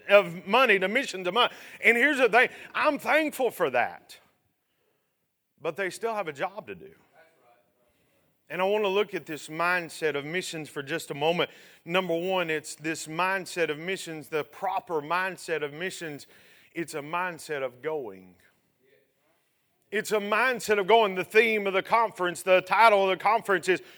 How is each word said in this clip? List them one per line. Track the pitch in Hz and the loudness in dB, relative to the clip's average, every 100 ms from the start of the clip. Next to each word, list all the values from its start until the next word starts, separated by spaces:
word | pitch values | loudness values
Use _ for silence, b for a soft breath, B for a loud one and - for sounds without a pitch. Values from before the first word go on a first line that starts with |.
| - | 6
of | 202 180 170 180 | 6 6 -2 0
money | 226 262 196 | 4 4 4
to | 190 | 2
missions | 233 262 185 180 | -2 -4 -6 -2
a | |
month. | 202 233 B B B | 2 0 B B B
And | 208 233 | 2 4
here's | 277 277 | 2 4
the | 254 | 4
thing, | 214 247 B B - | 4 4 B B -2
I'm | 269 285 | 0 0
thankful | - 285 302 - 247 | 0 0 0 -2 -4
for | - 160 | 0 0
that. | 123 104 85 - - _ _ _ _ _ _ _ _ _ _ _ _ _ _ | 0 0 -4 -20 -20 _ _ _ _ _ _ _ _ _ _ _ _ _ _
But | 147 170 | -8 -4
they | 190 | -6
still | 180 233 | -4 -4
have | 214 175 | -4 -6
a | |
job | 139 180 202 120 | -6 -8 -8 -14
to | 92 | -16
do. | 80 82 _ _ _ _ _ _ _ _ _ _ _ _ _ _ _ | -18 -20 _ _ _ _ _ _ _ _ _ _ _ _ _ _ _
And | 156 | -2
I | 190 | 0
want | 214 | 2
to | 208 | 0
look | 190 208 | 0 -2
at | 180 147 | -6 -8
this | 151 - | -12 -10
mindset | 156 170 180 165 - 156 143 | -2 0 0 -4 -4 -4 -2
of | 151 | -6
missions | 175 175 165 147 | -6 -6 -10 -10
for | 151 | -10
just | 135 156 - | -8 -8 -8
a | |
moment. | 151 151 170 143 B B B - | -2 0 0 -2 B B B -2
Number | 180 185 | -2 0
one, | 165 180 185 170 | -2 0 -2 0
it's | 156 143 - | -4 -6 -8
this | 151 156 151 | -6 -6 -6
mindset | 156 185 190 170 175 165 | -2 -2 -2 -6 -4 -4
of | 147 | -4
missions, | 170 190 - 160 139 | -8 -8 -8 -12 -6
the | 156 | -6
proper | 139 - 190 190 - 160 | -6 -6 -4 -4 -4 -6
mindset | 147 175 190 175 - 156 | -2 -2 -2 -6 -6 -6
of | 147 | -6
missions. | 147 185 - 165 143 - b b b b - | -8 -10 -8 -10 -12 -16 b b b b -10
It's | 165 | -8
a | 156 | -10
mindset | 143 175 185 165 - 147 | -6 -4 -4 -8 -8 -6
of | 131 123 | -6 -6
going. | 147 156 117 95 92 87 _ _ _ _ _ _ _ _ _ _ _ _ _ _ _ | -6 -6 -8 -14 -20 -20 _ _ _ _ _ _ _ _ _ _ _ _ _ _ _
It's | 202 160 | -6 -2
a | 214 | -4
mindset | 202 214 254 240 - 208 | 0 0 0 0 0 0
of | 180 | 6
going. | 226 214 185 | 4 4 0
The | |
theme | 170 220 233 220 196 | 2 4 4 2 0
of | |
the | 190 | -2
conference, | 180 220 226 170 180 170 | 2 2 2 0 -4 -2
the | 190 185 | 4 4
title | 180 196 226 202 | 4 6 8 8
of | 196 185 | 4 2
the | |
conference | 196 220 - 185 156 | 2 2 2 0 2
is | 175 B | 0 B